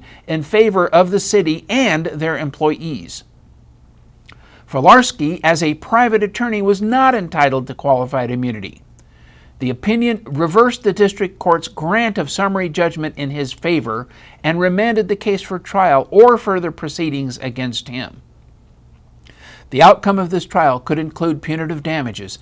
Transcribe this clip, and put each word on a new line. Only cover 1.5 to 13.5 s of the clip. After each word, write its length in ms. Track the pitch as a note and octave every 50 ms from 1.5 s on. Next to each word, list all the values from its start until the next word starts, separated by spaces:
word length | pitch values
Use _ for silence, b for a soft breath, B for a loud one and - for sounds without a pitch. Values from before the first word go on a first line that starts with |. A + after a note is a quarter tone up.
| D#3 D#3+ -
and 380 | - G#3+ C4 C4+ G#3 D#3+ D#3 D#3+
their 320 | E3+ D3+ D3+ D#3+ D#3+ D#3
employees. 880 | A#2+ D3+ C#3+ - - D#3 D3+ D3 - D#3+ E3 C#3+ F#2+ E2+ - - - - _ _ - - - - - - - - _ - - _ - - - - _ _ b b b b b b b b
Filarski, 760 | - - C3 C3+ F3+ A#3 B3+ B3 - - - D3+ D3+ D#3+ - -
as 180 | D#3+ E3+ D#3
a 120 | E3+ D3+ D3+
private 500 | - - - A3+ A#3 B3 A#3 A3 G#3 G#3
attorney, 380 | G3+ G#3 - A#3+ A#3+ G#3+ G#3
was 200 | G3 G3 G3+ F#3+
not 320 | G#3 A3 B3 C4 C4 C4 B3+
entitled 540 | G#3+ F3 E3 - D#3 C#3+ C3+ C3 C3 B2
to 60 | B2+ B2
qualified 580 | - - C#3 C3+ B2+ B2 C3+ C#3 C3 A#2+ A#2
immunity. 500 | B2 B2 B2+ B2 A2 G#2+ F#2+ - - - - - - b b b b b b b b b b b b b
The 120 | C3+ B2
opinion 500 | B2 B2 - G3 A3+ A#3 A#3+ A#3+ A3+ G#3 -
reversed 600 | - C#3 C#3 E3+ D#3+ E3+ A3 B3 B3 A#3+ - -
the 100 | G#3 F3
district 440 | - G3+ F#3+ G3 - G3+ F3+ -
court's 300 | - - B3 - D#3+ -
grant 500 | - - - D3+ E3 G3+ A3+ A#3 A3 G3
of 140 | G3+ D3+ C#3+
summary 380 | - - G3 G3 G3 F#3+ F#3 E3
judgment 480 | D3+ F3+ F3 E3 E3 D#3+ D#3 D3+ -
in 140 | - D3 C#3
his 200 | C#3+ D3 C#3 B2+